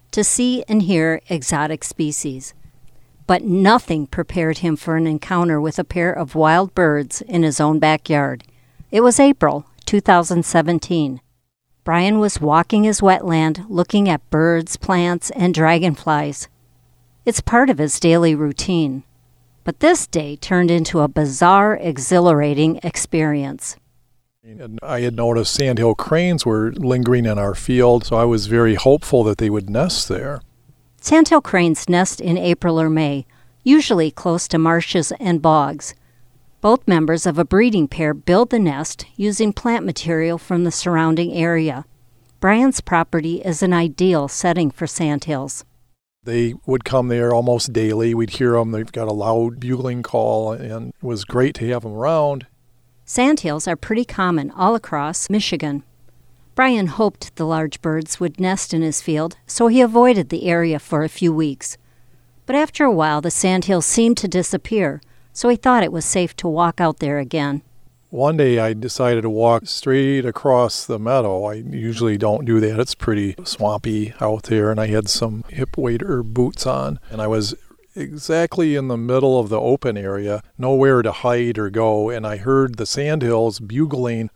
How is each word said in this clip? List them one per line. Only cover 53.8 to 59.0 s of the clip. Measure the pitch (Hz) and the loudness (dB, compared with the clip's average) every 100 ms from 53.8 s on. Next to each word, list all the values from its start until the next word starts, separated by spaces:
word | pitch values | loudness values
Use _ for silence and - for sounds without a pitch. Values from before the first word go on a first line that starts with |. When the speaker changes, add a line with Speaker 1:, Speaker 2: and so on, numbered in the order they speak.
| - 220 | -4 -4
Speaker 1:
common | 240 - 185 165 139 | -4 -2 0 0 -2
all | - 185 233 | -2 0 0
across | - 151 147 160 - | -2 -6 -4 -6 -2
Michigan. | 208 - 156 156 143 - _ - _ _ _ _ - | -2 -2 -4 -4 -6 -10 _ -20 _ _ _ _ -2
Brian | 262 233 180 | 0 2 -2
hoped | 139 208 - - - | 0 -2 -2 -14 -8
the | 160 | -4
large | 160 160 - | -2 -4 -6
birds | 165 160 156 - | -4 -4 -6 -6
would | 175 165 | -6 -2
nest | 185 190 - | -2 -2 -4
in | 165 | -2
his | 160 | -2
field, | 151 | -4